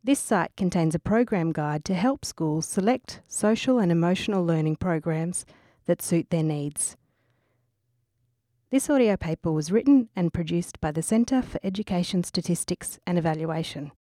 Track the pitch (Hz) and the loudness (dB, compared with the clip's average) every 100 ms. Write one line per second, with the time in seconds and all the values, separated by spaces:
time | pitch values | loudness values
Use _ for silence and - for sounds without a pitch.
0 | 220 277 - 202 165 - 185 180 160 165 | 0 0 2 0 0 -2 0 2 0 0
1 | - 220 240 196 165 156 151 151 - 185 | 0 0 2 0 0 -2 -2 -4 -2 0
2 | 233 277 - - 160 156 160 - 196 254 | 0 -2 -8 -4 -2 -2 -2 -2 0 -2
3 | - - _ - 214 220 - 247 185 170 | -6 -20 _ -2 0 0 2 2 4 4
4 | 170 185 - 196 170 165 156 160 180 160 | 2 0 0 0 2 2 0 0 -2 -2
5 | 156 160 165 175 - - _ _ - 175 | -2 -2 -4 -6 -10 -20 _ _ -2 -2
6 | - 170 - 165 156 147 147 147 - - | 2 0 0 0 0 -2 -4 -4 -6 -8
7 | _ _ _ _ _ _ _ _ _ _ | _ _ _ _ _ _ _ _ _ _
8 | _ _ _ _ _ _ _ 269 - 285 | _ _ _ _ _ _ _ -2 2 4
9 | 226 196 165 165 165 156 151 208 285 277 | 4 2 -2 -4 0 -2 2 2 6 6
10 | 226 - 175 175 160 170 175 - 156 151 | 4 -2 0 0 -2 -2 -4 -4 -4 -2
11 | - 220 240 262 247 - 196 190 214 180 | 0 2 2 0 -2 -6 -4 -4 -2 -2
12 | 175 185 175 - - 170 - 180 - - | 0 -2 -2 -4 -2 -2 -2 -6 -8 -10
13 | - 175 165 156 160 160 170 - 147 - | -2 0 0 -2 -2 -4 -6 -8 -12 -14